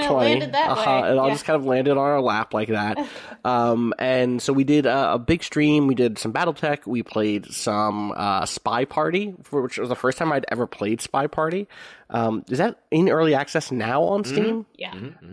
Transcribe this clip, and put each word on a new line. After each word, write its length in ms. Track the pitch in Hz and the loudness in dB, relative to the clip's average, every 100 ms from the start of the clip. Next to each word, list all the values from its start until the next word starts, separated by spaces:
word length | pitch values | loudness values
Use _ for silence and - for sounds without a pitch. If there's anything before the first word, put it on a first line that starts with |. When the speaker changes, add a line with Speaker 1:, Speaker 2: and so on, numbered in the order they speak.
| 294 | 2
Speaker 1:
four 20 | |
twenty. 220 | 196 - | 2 2
Speaker 2:
landed 240 | 294 - | 2 0
that 160 | - 311 | 0 0
Speaker 1:
Uh-huh. 320 | 254 - 131 | 2 2 2
Speaker 2:
way. 80 | 95 | 2
Speaker 1:
It 60 | 131 | 2
all 100 | 131 | 2
Speaker 2:
Yeah. 60 | |
Speaker 1:
just 100 | 147 | 0
kind 140 | - 156 | 0 0
of 60 | 135 | 2
landed 260 | 131 135 | 0 2
on 60 | 139 | 2
our 240 | 139 143 | 2 2
lap 320 | 131 107 110 | 0 0 -2
like 160 | 110 107 | -4 -2
that. 300 | 107 104 110 277 | -2 -2 -4 -6
Speaker 2:
<laughs> 40 | - - - 123 | -10 -18 -8 -2
Speaker 1:
Um, 480 | 123 120 117 120 - | 2 2 2 0 -2
and 420 | 131 127 123 123 | 0 2 2 0
so 120 | - | 0
we 100 | 139 | 2
did 240 | 135 147 135 | 4 4 4
a, 260 | 131 123 | 2 2
a 60 | 113 | 0
big 240 | 120 170 | 0 -2
stream. 420 | - - 151 151 139 | 0 0 4 4 4
We 80 | |
did 240 | 127 120 104 | 4 2 0
some 160 | 117 | -4
BattleTech. 540 | 120 170 151 156 147 - | 0 -2 0 -2 -4 -4
We 160 | 120 | -4
played 420 | 107 110 107 104 - | -2 0 0 0 -4
some, 580 | - - 104 107 104 104 - | -6 -2 0 0 -2 -6 -4
uh, 300 | 101 95 82 | -2 0 -2
Spy 380 | - - 113 131 | -4 -4 -2 -2
Party, 500 | - 156 180 208 180 | -2 0 -2 -4 -10
for, 180 | - 143 | -4 -2
which 160 | 127 - | -2 -4
was 100 | 120 | -4
the 80 | 120 | -2
first 220 | 127 - | -2 0
time 140 | 165 | 0
I'd 160 | 143 - | -2 -2
ever 160 | 113 117 | -4 -4
played 340 | - 104 117 | -4 -4 -4
Spy 280 | - 139 147 | -4 -4 -2
Party. 400 | - 160 180 202 - - - _ | -2 -2 -2 -8 -14 -20 -20 _
Um, 340 | 117 113 110 - | -2 0 -2 -4
is 80 | 127 | -2
that 220 | 208 - _ | -2 -4 _
in 180 | 160 185 | 2 4
early 260 | 147 160 139 | 4 4 2
access 360 | 143 165 - | 0 -4 -4
now 300 | 127 113 135 170 | -4 0 0 2
on 180 | 202 | 0
Speaker 3:
Mm-hmm. 100 | 214 | 0
Speaker 1:
Steam? 320 | 143 214 226 214 - | 0 0 -2 -6 -14
Speaker 2:
Yeah. 120 | - | -14
Speaker 3:
Mm-hmm, 320 | 95 135 160 85 | -12 -14 -16 -14